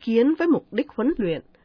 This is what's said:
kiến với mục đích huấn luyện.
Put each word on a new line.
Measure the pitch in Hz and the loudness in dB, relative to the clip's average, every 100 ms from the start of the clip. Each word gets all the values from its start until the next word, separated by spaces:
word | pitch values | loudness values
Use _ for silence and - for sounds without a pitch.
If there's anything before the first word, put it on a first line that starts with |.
kiến | - 226 269 320 | 0 2 2 2
với | 339 | 0
mục | 254 - | 0 -2
đích | 208 - - | -6 -6 -4
huấn | 240 330 | -4 -2
luyện. | 185 151 - _ | -4 -4 -10 _